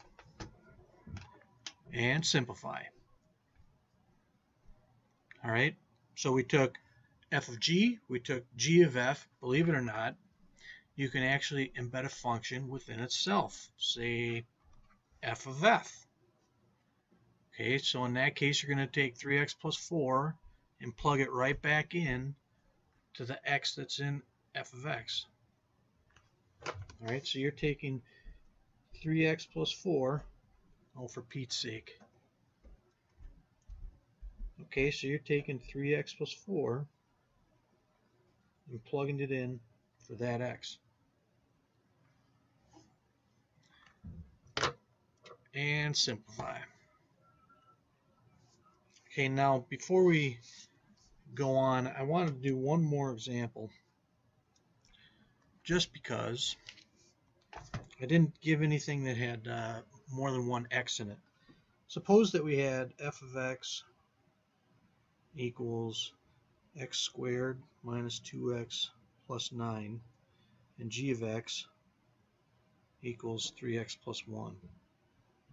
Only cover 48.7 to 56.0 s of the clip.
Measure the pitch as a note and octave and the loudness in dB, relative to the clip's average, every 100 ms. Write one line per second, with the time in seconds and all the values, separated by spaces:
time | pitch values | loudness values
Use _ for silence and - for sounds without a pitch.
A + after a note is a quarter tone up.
48.7 | _ _ - - - C3+ C3+ C#3 C3+ B2 | _ _ -20 -10 -2 0 4 4 4 0
49.7 | C3+ - F#3 F#3 D#3+ C#3 A#2+ - - - | -8 2 6 8 6 4 -2 -14 -20 -20
50.7 | _ _ - - - - B2 C3+ C3+ C3+ | _ _ -20 -20 -20 -12 -2 2 4 6
51.7 | B2+ B2+ C3+ C#3 C#3+ D#3+ C3 C3+ C3 C3 | 4 0 -2 0 2 2 0 0 2 4
52.7 | E3+ D#3 C#3+ C3+ A#2 B2+ A#2+ A#2 - A2 | 4 4 2 0 -2 -4 -2 -4 -6 -12
53.7 | - _ _ _ _ _ _ _ _ _ | -14 _ _ _ _ _ _ _ _ _
54.7 | _ _ - - _ _ _ _ _ - | _ _ -20 -20 _ _ _ _ _ 0
55.7 | E3+ - D3+ | 2 2 -4